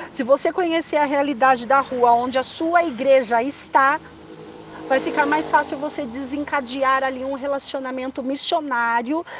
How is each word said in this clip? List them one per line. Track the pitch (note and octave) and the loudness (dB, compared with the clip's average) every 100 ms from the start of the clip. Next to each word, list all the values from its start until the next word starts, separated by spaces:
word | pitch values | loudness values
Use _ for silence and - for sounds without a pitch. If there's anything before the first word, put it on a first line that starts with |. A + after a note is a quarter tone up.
| - | -12
se | - | -6
você | A#3+ C#4 E4+ | 2 2 2
conhecer | E4+ F4 E4 D4+ D4+ | 0 0 0 0 0
a | |
realidade | D4 C#4+ C#4+ A#3+ C4 B3+ A#3 | 0 0 0 2 4 4 4
da | C4+ | 2
rua | - B3+ A#3+ | 2 2 4
onde | A#3+ B3 B3+ | 4 2 -2
a | |
sua | B3+ - E4 E4+ | -2 -2 2 2
igreja | E4+ A3+ C4+ C4+ A3 A#3 | 2 0 4 4 4 0
está, | C4 - - D4+ C#4 D4+ - - - - - - - - - | 0 -6 0 4 4 2 -4 -20 -20 -20 -18 -20 -18 -16 -2
vai | C4 | 0
ficar | E4 D4+ | 0 0
mais | C#4+ D4+ D4+ | 2 0 2
fácil | D#4 D4 C#4+ | 0 0 -4
você | D4 D#4 | -6 -6
desencadear | C#4 A#3+ C4 D4 C#4+ D4 A#3+ C4+ C4 C4+ | -8 -8 -8 -6 -4 -4 -4 -2 2 2
ali | C4+ C4 | 0 -4
um | C4 | -6
relacionamento | C#4 C#4 C#4 - C#4 C4 C4 B3+ C4 | -4 -4 -4 -4 -6 -6 -6 -6 -6
missionário | B3+ C#4 - E4+ D4 A#3+ A#3 A#3 A#3+ D#4 E4+ - | -6 -2 0 -2 0 -2 0 0 0 -4 -6 -12